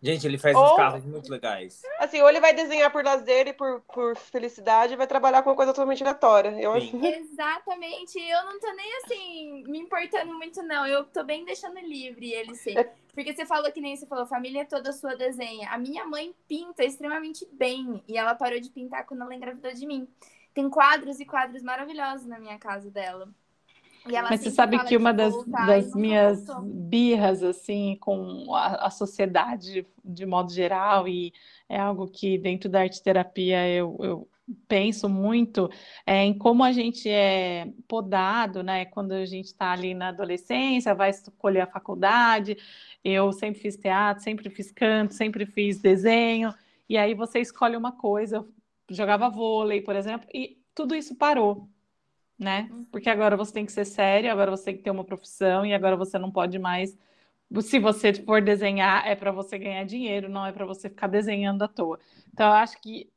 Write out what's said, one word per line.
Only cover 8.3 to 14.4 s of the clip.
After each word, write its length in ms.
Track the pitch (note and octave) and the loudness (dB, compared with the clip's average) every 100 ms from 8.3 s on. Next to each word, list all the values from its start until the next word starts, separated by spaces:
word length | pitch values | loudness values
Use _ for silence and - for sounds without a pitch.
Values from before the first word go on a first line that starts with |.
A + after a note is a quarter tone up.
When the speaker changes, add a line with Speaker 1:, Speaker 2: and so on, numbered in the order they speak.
| E4+ F#4+ | -2 -2
Speaker 3:
não 140 | G4+ | -8
tô 120 | A4 | -10
nem, 240 | F#4+ G4+ B4+ | -10 -10 -12
assim, 680 | B4+ A4 F#4 E4 D4+ C#4+ | -10 -10 -10 -14 -14 -16
me 160 | C4 D4+ | -12 -12
importando 520 | E4+ F#4 F4 G4+ E4 E4 | -6 -6 -4 -6 -6 -10
muito, 260 | E4 F#4+ | -14 -12
não. 240 | E4+ D4 C#4 | -6 -4 0
Eu 200 | C#4 C#4+ | -2 -2
tô 180 | - | -8
bem 200 | C4 D4+ | -6 -8
deixando 360 | F4 - F#4 F#4 | -8 -12 -12 -14
livre 520 | F4 C#4+ C4 A#3+ A#3+ | -14 -12 -14 -14 -10
ele 200 | A3+ A3+ | -10 -10
ser. 240 | A#3 - G#3 | -12 -6 -2
Speaker 2:
É. 160 | A#3+ - _ - | -2 -4 _ -12
Speaker 3:
Porque 180 | C#4 | -10
você 140 | D4 D#4+ | -8 -4
falou, 240 | D#4 D4 | -2 -2
que 100 | D4 | -6
nem 140 | C#4+ C#4 | -10 -10
você 100 | C#4+ | -10
falou, 220 | C4 B3 | -8 -6
família 360 | C4 | -6